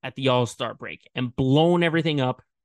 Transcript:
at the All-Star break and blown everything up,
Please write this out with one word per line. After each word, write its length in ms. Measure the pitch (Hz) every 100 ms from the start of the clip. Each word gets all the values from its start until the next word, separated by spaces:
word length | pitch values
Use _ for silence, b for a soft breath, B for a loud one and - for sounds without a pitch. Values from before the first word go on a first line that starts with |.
at 120 | 135
the 140 | 131 135
All-Star 460 | 123 120 - 120
break 340 | 107 107 76 _
and 200 | 120 127
blown 480 | - 131 143 170 175
everything 380 | 170 165 160 147
up, 220 | 127 127 _ _